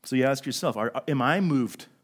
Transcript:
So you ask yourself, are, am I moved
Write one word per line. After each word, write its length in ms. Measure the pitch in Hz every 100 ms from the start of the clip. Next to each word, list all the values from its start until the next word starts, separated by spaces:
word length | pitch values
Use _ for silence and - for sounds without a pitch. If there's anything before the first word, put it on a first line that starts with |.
So 120 | - 131
you 80 |
ask 220 | 131 135 -
yourself, 300 | - 170 110
are, 160 | 113 131 -
am 140 | 139
I 200 | 123 175
moved 460 | 185 139 113 - - _